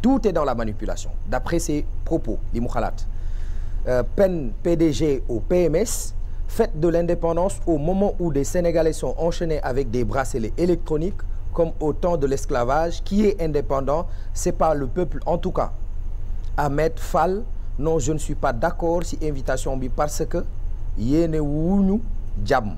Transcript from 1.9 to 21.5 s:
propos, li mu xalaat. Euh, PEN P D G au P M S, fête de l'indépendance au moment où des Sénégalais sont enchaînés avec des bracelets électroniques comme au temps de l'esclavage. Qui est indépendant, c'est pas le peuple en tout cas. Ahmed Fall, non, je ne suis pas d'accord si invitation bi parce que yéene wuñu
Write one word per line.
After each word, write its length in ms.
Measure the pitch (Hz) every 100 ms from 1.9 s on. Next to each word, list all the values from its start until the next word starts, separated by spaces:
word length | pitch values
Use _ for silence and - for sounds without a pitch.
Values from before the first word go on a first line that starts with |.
| -
propos, 340 | - 165 - 104 -
li 80 | 117
mu 60 | 120
xalaat. 240 | 120 104 - - - - - - - - - -
Euh, 160 | 123 113
PEN 380 | - 190 175 123 -
P 140 | 170 160
D 160 | 160
G 320 | 117 160 131 -
au 120 | 117
P 240 | - 180
M 100 | 170
S, 400 | 156 233 - - - - - -
fête 320 | - 220 156
de 80 | 170
l'indépendance 720 | 165 170 175 165 165 165 - -
au 120 | 160
moment 360 | 151 196 202 -
où 120 | 175
des 120 | 143
Sénégalais 480 | 135 180 175 165 160
sont 200 | 151 135 123
enchaînés 420 | 165 - 170 147
avec 260 | 143 127 127
des 140 | 120
bracelets 480 | 113 131 131 135 110 -
électroniques 640 | 175 170 - 156 170 - - - -
comme 200 | - 165 -
au 120 | 151
temps 240 | - 180 170
de 120 | 139
l'esclavage. 760 | 135 - 135 120 143 170 -
Qui 240 | - 202 208
est 160 | -
indépendant, 640 | 160 147 - 139 135 151 175 - -
c'est 180 | - 180
pas 220 | 170 165
le 120 | 151 131
peuple 320 | 143 170 143 147
en 100 | 170
tout 140 | 190
cas. 220 | - 113 - - - - - - - - -
Ahmed 360 | 147 143 160 -
Fall, 460 | - 170 165 196 - - - -
non, 220 | 151 160
je 140 | 120
ne 60 | 151
suis 180 | - -
pas 160 | 143
d'accord 500 | 120 165 - 170 170
si 160 | 165 -
invitation 560 | 156 139 135 127 - 131
bi 120 | 131
parce 360 | - 147 - 151
que 180 | 175 - - - - - -
yéene 440 | 113 151 170 156
wuñu 600 | 147